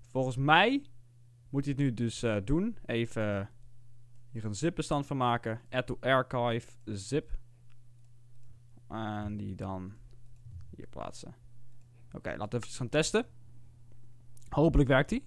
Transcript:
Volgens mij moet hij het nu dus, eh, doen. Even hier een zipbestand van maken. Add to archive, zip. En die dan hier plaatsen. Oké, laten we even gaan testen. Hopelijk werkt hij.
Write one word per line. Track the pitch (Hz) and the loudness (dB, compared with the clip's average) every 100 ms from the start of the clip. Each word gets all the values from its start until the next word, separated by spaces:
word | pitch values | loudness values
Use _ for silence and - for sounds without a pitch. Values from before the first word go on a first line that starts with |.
Volgens | - 131 131 123 | -6 -2 0 2
mij | 135 156 208 277 - - - - - - - | 8 8 8 4 -2 -16 -18 -20 -20 -20 -2
moet | 165 | 0
hij | 156 | 0
het | 131 | 2
nu | 139 | 2
dus, | 110 117 - | 4 0 2
eh, | 117 104 | 2 2
doen. | 101 147 214 214 | 4 4 4 -2
Even | - 117 117 - 104 101 98 - - - - - - - - | -2 0 2 2 0 0 -2 -8 -14 -14 -12 -14 -14 -14 -10
hier | 117 | -6
een | 110 | -4
zipbestand | 104 160 - 156 147 143 | 0 0 0 0 0 0
van | 139 | 0
maken. | 123 120 120 113 - | 2 2 0 -6 -4
Add | 127 - | -4 -2
to | 120 | -2
archive, | 127 131 127 127 120 117 - - | 4 4 4 0 2 0 -4 -14
zip. | - 101 95 143 156 - - - - - - - - - - - - - - - - | -8 -6 -2 -2 0 -4 -4 -18 -14 -14 -14 -18 -20 -20 -14 -12 -10 -12 -18 -20 -10
En | 110 107 107 104 104 | -6 -4 -4 -4 -4
die | 101 | -6
dan | 92 95 95 95 110 - - - - - - - - | -6 -6 -6 -8 -12 -16 -14 -14 -14 -14 -12 -12 -10
hier | - | -10
plaatsen. | - - - - - - - - - - - - | -8 -8 -8 -12 -14 -14 -10 -8 -10 -14 -18 -14
Oké, | - - 62 | -8 -6 -4
laten | 104 120 | -2 -4
we | |
even | - - | -4 -6
gaan | 123 | 2
testen. | 147 156 214 240 - - - - - - - - - - - - | 2 4 2 0 -8 -14 -14 -14 -16 -14 -12 -12 -12 -12 -12 -2
Hopelijk | 143 165 139 131 | 4 8 8 8
werkt | 131 131 | 6 6
hij. | 233 | 0